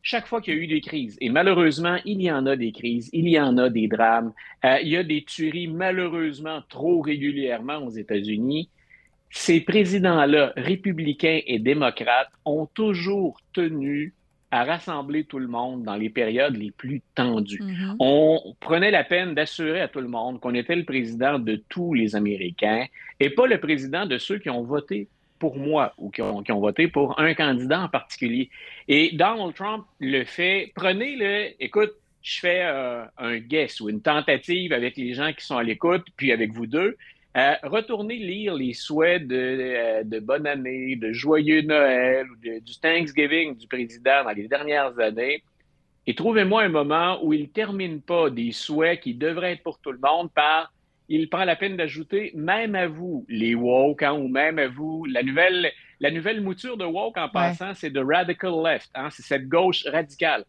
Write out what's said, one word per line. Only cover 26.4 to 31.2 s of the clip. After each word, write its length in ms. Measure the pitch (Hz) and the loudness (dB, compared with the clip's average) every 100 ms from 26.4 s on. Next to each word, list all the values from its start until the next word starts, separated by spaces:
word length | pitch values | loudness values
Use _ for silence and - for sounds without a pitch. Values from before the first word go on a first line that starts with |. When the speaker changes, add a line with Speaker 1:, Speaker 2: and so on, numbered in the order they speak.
Speaker 1:
qui 100 | 104 | -2
ont 80 | 107 | 2
voté 280 | 104 - 165 | 2 2 2
pour 320 | 147 139 - | 4 2 2
un 160 | 156 160 | 0 2
candidat 460 | 151 127 127 160 | 2 0 0 0
en 60 | 180 | 0
particulier. 600 | 135 - - 123 120 131 - - - - | -4 -6 -6 -2 -2 -4 -8 -20 -18 2
Et 240 | 139 165 | 4 4
Donald 400 | 165 185 226 185 | 4 2 2 -6
Trump 300 | - 196 214 - _ | -6 -6 -6 -10 _
le 240 | 131 135 | -2 -2
fait, 480 | 120 - 180 196 - - | -2 -2 0 0 -2 -4
prenez-le, 760 | 190 190 262 269 | -2 0 -2 -2